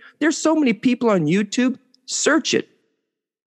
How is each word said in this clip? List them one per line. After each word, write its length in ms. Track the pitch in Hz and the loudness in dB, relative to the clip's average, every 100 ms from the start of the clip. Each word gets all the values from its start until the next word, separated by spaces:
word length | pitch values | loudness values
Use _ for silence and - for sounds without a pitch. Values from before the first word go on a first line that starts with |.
| - _ | -16 _
There's 180 | 302 - | -2 0
so 180 | 311 | 0
many 200 | 320 262 | 2 0
people 340 | 214 254 247 233 | 0 -2 0 0
on 180 | 190 151 | 0 0
YouTube. 520 | 190 208 - 254 - _ _ | 0 -2 -2 -2 -4 _ _
Search 480 | - - - 302 - | -10 -4 0 0 0
it. 160 | - - _ _ _ _ _ _ _ | -4 -4 _ _ _ _ _ _ _